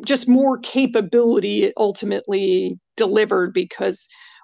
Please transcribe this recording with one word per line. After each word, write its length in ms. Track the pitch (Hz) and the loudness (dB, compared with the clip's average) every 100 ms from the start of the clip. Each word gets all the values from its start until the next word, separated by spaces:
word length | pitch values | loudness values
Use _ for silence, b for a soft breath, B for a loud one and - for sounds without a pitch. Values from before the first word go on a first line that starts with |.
| - | -4
just 240 | 262 247 | -2 4
more 280 | 254 269 240 | 4 4 0
capability 1120 | - 269 262 233 185 240 233 208 202 208 196 - | -4 -2 0 0 2 2 4 2 0 0 0 0
ultimately 1040 | 208 196 202 196 - 196 190 185 185 180 _ - | -2 -2 -6 -6 -2 0 2 0 -2 -8 _ -4
delivered, 580 | 202 214 208 190 180 | 0 2 2 0 0
because 540 | 185 180 - 196 - - B B B | -2 -4 -4 -6 -6 -12 B B B